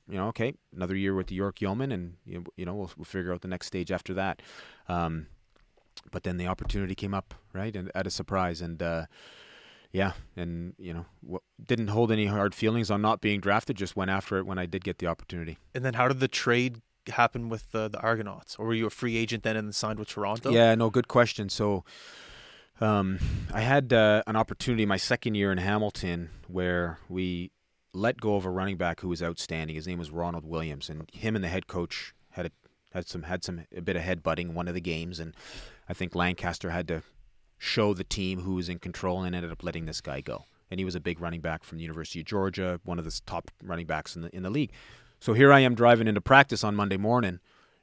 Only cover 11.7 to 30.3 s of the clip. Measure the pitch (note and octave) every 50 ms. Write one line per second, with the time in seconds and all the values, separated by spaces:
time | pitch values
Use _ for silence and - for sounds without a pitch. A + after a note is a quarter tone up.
11.7 | B2+ A2+ A2+ G#2 G#2 A2 A#2+ A2 A2+ G#2+ G#2 G2+ G2+ G#2 G2+ G2+ - - A2+ A2
12.7 | A2 A#2 A2+ F#2+ G#2+ G2+ G#2+ G#2+ A2+ - - G#2+ G#2 G2+ F2 G2 G2+ A2 - -
13.7 | B2+ G2 G2 F2+ - G2 F#2+ F#2 F#2+ G2 - - G#2 F#2+ F#2+ G2 F#2+ F#2 F2+ E2+
14.7 | F2 F#2+ F2+ G#2 F2 - F#2 E2+ E2 - - - - F2 E2 D#2+ E2 - _ -
15.7 | - C3 B2 C3 A#2+ B2 B2 B2+ C#3 C3 C3 A#2+ - - - B2+ A#2+ B2 B2 B2+
16.7 | A#2+ A#2 - _ _ _ - - - - A#2+ A2+ - A#2+ A#2 A#2 A2+ A2 - -
17.7 | - A2+ A2 G#2+ G#2 - - A2 A#2 A2 G#2+ G2+ G2 F#2 - - - - A2+ A2+
18.7 | A#2 A2+ A2+ G#2+ - - - A#2+ A2+ A2+ A2+ A2 A#2 A2 - A2+ A2 A2 G#2+ G#2
19.7 | G2+ - - G#2+ A2 G#2 G#2+ - - G#2 G2+ G2 G#2+ A2+ - C3+ A#2+ A#2 A#2 A2+
20.7 | A2+ A2+ A#2 A2+ G2 B2+ A#2+ - - B2+ A#2+ A2+ - - G#2 G2 - - A2 G#2
21.7 | G2+ F#2 - - - - - - - - - - - - - - - - - _
22.7 | _ - A2+ G#2+ G#2+ G2+ F#2+ F#2+ F#2+ F2 - - - - - - - G#2+ A2 B2
23.7 | C3+ C#3+ C3+ A#2+ B2 A2+ A2 G#2+ G#2+ G#2+ - - A2 A2 A2+ - G#2+ - - B2+
24.7 | A#2+ A2 G#2+ G2+ G2 F#2+ - - B2 - - A#2 G#2+ G#2 G2+ G2 F#2+ F#2 F#2 G2
25.7 | G#2 G#2+ G#2+ G#2 - - - F#2 F2 E2+ E2+ E2 - - - - F2+ F2+ F2+ F2+
26.7 | F2+ F2 F2 E2+ E2 - - - F2+ F#2 F#2 F2+ F2+ F2 F2 F2+ _ _ _ _
27.7 | _ _ _ _ - F#2 G#2 A#2 B2+ - - G#2+ G#2 G2+ F#2 F#2 F2+ F#2 F#2 G2
28.7 | G2 E2+ F2+ E2+ E2 - - F2+ F2 D#2+ F2 E2+ E2+ - - - E2 D#2+ D#2+ D#2
29.7 | D#2 D#2 D#2 F2+ F2+ F2 E2+ D2 D#2 E2+ E2+ F2